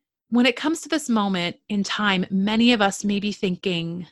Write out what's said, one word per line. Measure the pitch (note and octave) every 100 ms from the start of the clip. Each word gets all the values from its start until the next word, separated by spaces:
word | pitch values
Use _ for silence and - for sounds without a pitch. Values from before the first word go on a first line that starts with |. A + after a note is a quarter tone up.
| _ _ -
When | A#3 B3
it | A#3+
comes | D4 E4
to | D4
this | D#4 -
moment | A3+ G3+ F#3+ F3 E3+ -
in | G#3
time, | F#3+ - G#3 F#3+ F3+
many | F#3+ G3 A3 A#3
of | A#3
us | G3 G3
may | G3+ G3+
be | G3+
thinking, | G3 G3 F3+ F#3+ E3+ E3 F3 E3+